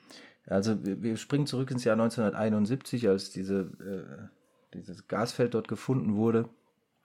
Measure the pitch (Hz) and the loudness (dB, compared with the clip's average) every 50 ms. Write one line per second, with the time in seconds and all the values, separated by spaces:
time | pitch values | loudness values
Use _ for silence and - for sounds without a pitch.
0 | _ - - - - - - _ _ - 95 98 101 113 107 92 - 98 95 - | _ -20 -20 -20 -20 -20 -20 _ _ -2 0 0 2 2 0 0 -2 -4 -4 -2
1 | 98 113 113 107 - - 143 143 147 143 127 123 135 - 131 123 123 117 110 113 | -2 -2 -4 -4 -4 -2 0 0 0 0 -2 -2 -2 -2 -2 0 2 4 4 4
2 | 113 117 - 123 107 101 - - 107 110 107 107 104 104 131 131 - - 131 120 | 4 2 2 2 0 0 0 0 0 2 2 2 2 2 0 -2 -4 -4 -4 2
3 | 117 98 95 98 - - - 95 95 95 98 98 90 - - - - 98 98 95 | 4 4 4 4 0 -4 -8 -6 -2 0 0 0 0 -2 -8 -12 -10 -8 -8 -8
4 | - - - - 107 101 - _ _ _ _ _ _ _ - 90 87 92 85 101 | -10 -12 -16 -16 -18 -18 -20 _ _ _ _ _ _ _ -16 -14 -12 -14 -14 -16
5 | - - 95 101 117 120 - - 123 117 117 110 104 - 113 - - - 131 - | -8 -4 -2 -2 0 0 0 0 2 2 2 0 -2 -4 -6 -4 0 0 0 2
6 | - 107 101 104 113 117 113 113 117 - - _ _ _ _ _ _ _ _ _ | 2 2 2 4 4 4 4 4 2 0 -6 _ _ _ _ _ _ _ _ _